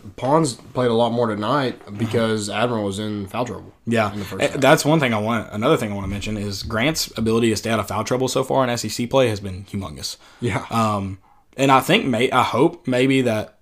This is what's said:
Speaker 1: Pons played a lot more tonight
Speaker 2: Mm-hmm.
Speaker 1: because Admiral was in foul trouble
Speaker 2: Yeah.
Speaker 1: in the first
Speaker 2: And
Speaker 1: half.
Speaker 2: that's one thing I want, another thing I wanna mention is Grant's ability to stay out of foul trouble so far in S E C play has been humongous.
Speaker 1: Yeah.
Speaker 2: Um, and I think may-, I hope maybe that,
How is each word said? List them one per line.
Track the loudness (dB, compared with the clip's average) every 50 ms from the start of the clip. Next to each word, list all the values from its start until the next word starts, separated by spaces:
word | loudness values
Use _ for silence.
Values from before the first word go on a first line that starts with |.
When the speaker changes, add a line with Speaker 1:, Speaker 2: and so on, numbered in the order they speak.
| -12 -18 -12
Speaker 1:
Pons | -6 0 2 2 2 2 0 -4
played | -8 -16 -8 -4 0 0 2
a | 2
lot | 2 2 2
more | 2 0 0
tonight | 0 -2 -2 -2 0 0 0 0 0 -4 -6 -14
Speaker 2:
Mm-hmm. | -14 -6
Speaker 1:
because | -4 -4 0 0 0 2 2 0 -2 -2 -4
Admiral | -2 -2 -2 0 0 -2 -2
was | -2 -4 -4
in | -6 -6 -4 -6 -6
foul | -6 -6 -6 -6
trouble | -6 -8 -12 -14 -18 -20 _ _
Speaker 2:
Yeah. | -2 0 2 0 0 -2
Speaker 1:
in | -6
the | -8
first | -8 -4 -2 -2
Speaker 2:
And | -2 0
Speaker 1:
half. | 4
Speaker 2:
that's | 6 6 6 6 6
one | 2 4 4
thing | 4 2 0
I | 0
want, | 0 0 -2 -2 -4 -6
another | -6 -2 2 2 2
thing | 2 0 -4
I | -6
wanna | -6 -4
mention | -4 -6 -6 -4 -6 -6
is | -4 -4 -6 -6 -8 -6
Grant's | -4 -2 0 0 0 0 -2 -6 -6 -4
ability | -2 0 2 2 4 4 2
to | 2
stay | 0 -2 -2
out | -2 -2
of | -2 -2
foul | -4 -4 -2
trouble | -2 0 0 0 0
so | 0 -2 0
far | 2 2 2 2
in | 2
S | 0 -2 -4
E | -6
C | -4 -4 -4
play | 2 4 4 4
has | 4 2 -2
been | -6 -8 -10 -10 -12
humongous. | -8 -8 -8 -8 -8 -12 -10 -10 -10 -12 -12 -18 -20 -12 -6
Speaker 1:
Yeah. | -6 -4 -4 -4 -6 -4
Speaker 2:
Um, | -2 0 0 0 0 -2 -4 -6 -8 -10 _ _ _ _ _ _ _
and | 0 2 4
I | 4 4
think | 4 4 0 2 2
may-, | 0 0 0 0 2
I | 2 2 2
hope | 2 2 2 2 2 2 -2 _
maybe | -2 0 2 4 4 4 2 2
that, | 2 0 -2 -4 -6 _ _